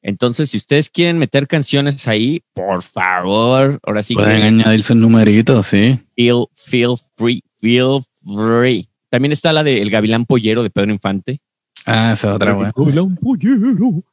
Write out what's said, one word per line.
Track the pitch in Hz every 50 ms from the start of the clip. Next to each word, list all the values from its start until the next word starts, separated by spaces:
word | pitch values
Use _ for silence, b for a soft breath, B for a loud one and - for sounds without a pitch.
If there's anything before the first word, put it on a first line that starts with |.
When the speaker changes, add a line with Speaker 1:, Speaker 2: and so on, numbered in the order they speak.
| _
Speaker 1:
Entonces, | - 101 - - 123 117 - 156 143
si | -
ustedes | 107 - _ 143 143 156 -
quieren | _ - 175 170 170
meter | 170 151 - - 139 139
canciones | 139 - 160 135 - - 143 143 143 139 139 - 127
ahí, | 110 107 110 127 156 165 _ _ _
por | - 90 98 95 90 87
favor, | - _ - 92 92 92 90 90 92 101 110 113 120 127 131 135 135 143 - -
ahora | - 107 104 104
sí | - 120
Speaker 2:
Pueden | 101 101 107 107 107
Speaker 1:
que | 107 107
Speaker 2:
añadirse | 110 110 113 110 110 110 104 - 123
el | 117
numerito, | 110 117 117 113 110 104 104 107 113 117 139 117 98
sí. | - - 101 104 120 135 120 - _ _
Speaker 1:
feel, | - 120 120 120 120 120 - _
feel | _ _ - - 127 117 120 123 120 _ _ _
free, | _ 113 120 123 - _ _ _ _
feel | - 110 120 123 127 131 135 139 127 _ _ _ _
free. | - 101 104 107 113 113 117 120 127 123 101 90 _ _ _ _ _
También | - 123 131 143
está | 151 147 - 165 160
la | 156 151
de | 151 135 110
El | 101 104
Gavilán | 98 110 107 107 113 113 120
Pollero | - 135 123 107 110 110 117 117
de | 104
Pedro | - - 101 104
Infante. | 107 98 _ 95 98 98 - - 131 147 _ _ _ _ _ _ _ - _
Speaker 2:
Ah, | - 113 113 113 117 113
esa | - - 104
es | 98
otra, | 95 98 101
Speaker 1:
El | 104
Speaker 2:
buena. | 98 104 113 117
Speaker 1:
Gavilán | - 135 147 139 156 180 190 185
Pollero. | 170 - 240 269 180 131 214 277 233 202 262 254 165 208 254 180 175 - _